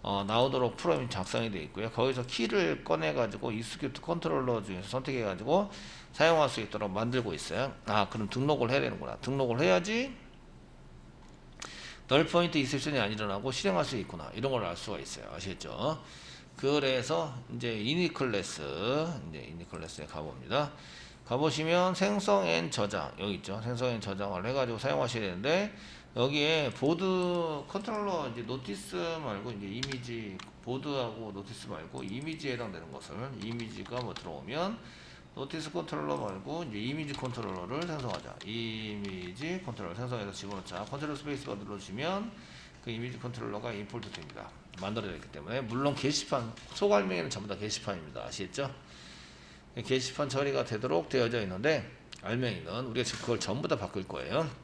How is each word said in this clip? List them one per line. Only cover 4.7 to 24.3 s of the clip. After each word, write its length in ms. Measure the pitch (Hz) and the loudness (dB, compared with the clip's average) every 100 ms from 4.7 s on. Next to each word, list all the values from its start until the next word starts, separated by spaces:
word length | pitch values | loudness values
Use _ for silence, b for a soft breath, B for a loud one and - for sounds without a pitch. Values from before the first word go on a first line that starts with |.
| 92 95 | -4 -2
선택해가지고 840 | 123 131 131 110 92 110 170 202 B B B B | -2 0 0 0 0 4 4 4 B B B B
사용할 340 | - 156 165 143 | 6 8 10 6
수 140 | 117 | 4
있도록 280 | 104 107 104 | -2 0 0
만들고 440 | 95 117 127 113 | 2 2 2 2
있어요. 400 | 80 - 85 135 - | -2 -2 0 0 -2
아, 240 | - 107 98 | 2 4 6
그럼 220 | 110 104 | 2 0
등록을 400 | 123 139 147 117 | 2 4 6 6
해야 100 | 139 | 6
되는구나. 380 | 131 98 65 - | 4 0 -4 -4
등록을 420 | - 135 131 117 | 0 2 4 6
해야지 560 | 170 185 180 226 269 254 - - - - - - - - - - - - - - B B B B - | 8 6 6 2 0 -4 -14 -18 -20 -20 -20 -20 -18 -18 -18 -18 -18 -18 -18 -14 B B B B 4
널 180 | 135 160 | 6 8
포인트 300 | 175 175 156 | 6 6 4
익셉션이 420 | 131 139 143 143 | 2 2 2 2
안 140 | 101 | 2
일어나고 400 | 107 107 98 123 | 2 0 0 0
실행할 320 | 123 202 180 | 0 2 2
수 140 | 151 123 | 2 0
있구나. 320 | 90 87 73 | -4 -6 -8
이런 160 | 101 131 | -2 0
걸 140 | 127 | 2
알 100 | 95 | 0
수가 240 | 87 - 92 | -2 -4 -6
있어요. 320 | 67 - 52 | -6 -8 -8
아시겠죠? 680 | 69 92 87 73 58 123 156 B B B B B - | -8 -6 -6 -6 -2 -2 -2 B B B B B -2
그래서 800 | 135 147 139 131 117 165 160 123 120 | 2 4 4 2 2 2 0 -4 -8
이제 240 | 120 120 113 | -4 -2 0
이니클래스, 840 | 107 160 175 - 131 104 95 - 73 71 104 139 165 151 80 | 2 2 2 2 2 2 0 -4 -4 0 2 2 2 -2 -6
이제 120 | 76 | -8
이니클래스에 680 | 60 82 85 85 80 - 73 | -8 -10 -8 -8 -8 -8 -8
가봅니다. 680 | 80 76 64 64 117 147 143 B B B B - | -6 -6 -8 -2 0 0 -4 B B B B -2
가보시면 680 | 123 156 139 156 175 180 | 2 4 2 4 6 6
생성 520 | 180 190 208 196 202 185 | 4 4 4 6 6 6
앤 240 | 165 165 | 4 2
저장, 400 | - 104 98 71 - | 0 0 0 -2 -2
여기 160 | 101 92 | -2 -2
있죠. 220 | - 98 | -4 -4
생성 260 | 113 120 127 | -2 0 0
앤 120 | 117 | 0
저장을 440 | 101 98 101 | -2 -2 0